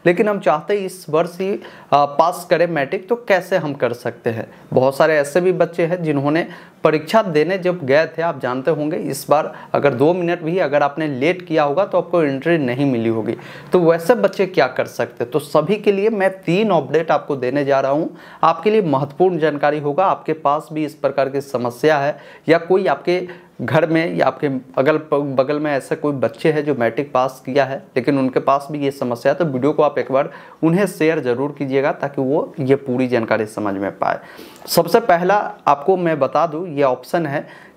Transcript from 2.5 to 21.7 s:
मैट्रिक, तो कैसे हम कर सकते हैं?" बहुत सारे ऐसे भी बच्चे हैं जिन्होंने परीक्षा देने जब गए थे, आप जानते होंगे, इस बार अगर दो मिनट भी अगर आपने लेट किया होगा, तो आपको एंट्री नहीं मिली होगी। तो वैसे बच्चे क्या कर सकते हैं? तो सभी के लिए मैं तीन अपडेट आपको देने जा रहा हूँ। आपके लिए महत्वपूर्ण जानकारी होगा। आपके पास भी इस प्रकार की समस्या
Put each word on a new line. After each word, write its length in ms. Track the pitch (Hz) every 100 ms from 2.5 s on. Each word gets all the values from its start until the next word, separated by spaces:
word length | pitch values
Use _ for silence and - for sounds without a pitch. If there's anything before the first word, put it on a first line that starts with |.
| 165 170
मैट्रिक, 420 | 156 135 190 -
तो 60 | 240
कैसे 420 | - 185 180 185
हम 160 | 151
कर 200 | 143 123
सकते 360 | 120 117 - 120
हैं?" 220 | 110 101 - -
बहुत 240 | - 131 135
सारे 180 | 160 156
ऐसे 260 | 143 180
भी 100 | 180
बच्चे 340 | 170 170 185 165
हैं 180 | 180
जिन्होंने 440 | 156 139 143 160 - - - -
परीक्षा 380 | - 156 151 220
देने 360 | 202 151 156 190
जब 280 | 175 175 131
गए 200 | 143 160
थे, 160 | -
आप 180 | 165 139
जानते 320 | 123 131 147
होंगे, 260 | 151 151 175
इस 300 | - 139 -
बार 240 | 147 - - -
अगर 200 | 131 139
दो 200 | 123 151
मिनट 280 | 180 170 170
भी 180 | 160 185
अगर 240 | 147 143
आपने 240 | 143 165 156
लेट 340 | 127 165 180
किया 220 | - 156
होगा, 220 | 143 143 202
तो 120 | 180
आपको 260 | 170 175
एंट्री 340 | 147 135 165 170
नहीं 340 | 127 120 139
मिली 180 | 117 113
होगी। 260 | 113 104 - - - -
तो 60 | 185
वैसे 360 | 165 165 165 233
बच्चे 300 | 190 - 190
क्या 220 | 151 127
कर 180 | - 120
सकते 380 | - 117 -
हैं? 80 | 117
तो 80 | -
सभी 360 | - 202 165 208
के 160 | 208
लिए 180 | 196 214
मैं 320 | 208 190 190
तीन 280 | - 180 220
अपडेट 420 | 165 131 156 165
आपको 240 | 147 147 139
देने 300 | 123 143 139
जा 140 | 135
रहा 120 | 135
हूँ। 240 | 147 180 - - -
आपके 280 | 160 170 214
लिए 100 | 220
महत्वपूर्ण 560 | 170 135 143 - 185 170
जानकारी 420 | 156 143 147 151
होगा। 260 | 147 143 185
आपके 280 | 143 -
पास 360 | 156 143 151 151
भी 120 | 156 147
इस 80 |
प्रकार 360 | - 135 139 135
की 120 | 139
समस्या 560 | 139 120 123